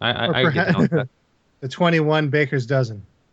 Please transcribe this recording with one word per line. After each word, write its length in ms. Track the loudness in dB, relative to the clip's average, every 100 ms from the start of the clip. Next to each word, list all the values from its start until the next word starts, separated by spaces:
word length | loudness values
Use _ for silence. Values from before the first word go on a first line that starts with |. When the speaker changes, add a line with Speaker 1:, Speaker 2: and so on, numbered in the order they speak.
Speaker 1:
I, 80 | -4
I, 140 | -2 -2
Speaker 2:
Or 100 | 0
Speaker 1:
I 140 | 0
get 220 | 2 0
down 100 | 0
with 80 | 0
Speaker 2:
perhaps 180 | 0 -4
Speaker 1:
that. 0 | _ _ _
Speaker 2:
<laughs> 240 | _ _
the 80 | -12
twenty-one 600 | -2 2 2 2 2 2
Baker's 380 | 0 0 -2 0
Dozen. 360 | 0 -2 -6 -16 _ _